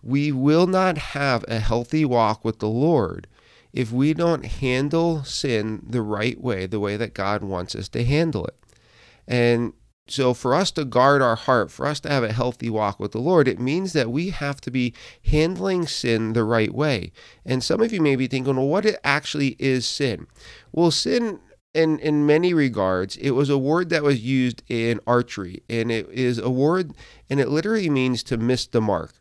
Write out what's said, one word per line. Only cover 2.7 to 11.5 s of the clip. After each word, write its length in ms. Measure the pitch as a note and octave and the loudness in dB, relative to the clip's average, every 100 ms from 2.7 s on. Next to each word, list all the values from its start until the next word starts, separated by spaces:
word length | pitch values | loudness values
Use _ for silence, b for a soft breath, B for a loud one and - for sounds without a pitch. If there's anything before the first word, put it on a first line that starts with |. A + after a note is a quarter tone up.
| A2+ D3+ D#3 F#2 F2+ F#2 b b b b | 2 2 2 0 -4 -14 b b b b
if 200 | - A#2 | -6 -2
we 240 | A#2+ C#3+ D#3 | 2 2 2
don't 300 | E3+ E3 A#2+ | 0 0 -4
handle 800 | - C3 B2+ C#3+ E3 E3+ D#3+ | -4 -2 0 0 0 0 -2
sin 640 | C3+ - C#3+ A2+ G#2+ G#2+ A2+ | -6 -6 -2 -2 -2 -6 -4
the 140 | A#2+ | -4
right 400 | G#2+ G2+ A2+ - | -2 -2 -4 -4
way, 240 | B2 G2 F#2 | -6 -4 -4
the 140 | G#2 | -4
way 180 | G2+ G#2 | -4 -4
that 160 | A2+ | -6
God 300 | - G2 G#2 | -4 -2 -2
wants 320 | G2 F#2 F2+ - | -4 -6 -6 -10
us 120 | - | -8
to 140 | A#2+ | -4
handle 420 | A#2 C#3+ E3 A2 - | 0 2 0 -2 -6
it. 120 | - _ b b b b b - | -10 _ b b b b b -4
And 460 | B2 A#2+ A#2 A#2 - _ _ _ | 2 2 2 -2 -8 _ _ _
so 260 | - B2+ | 0 0
for 220 | B2 B2+ C#3 | 0 0 2
us 160 | F#3 | 2
to 120 | - | -2
guard 380 | C#3 B2 C3 C#3+ | -2 4 6 6
our 140 | B2+ A2 | 4 0
heart, 360 | - | 2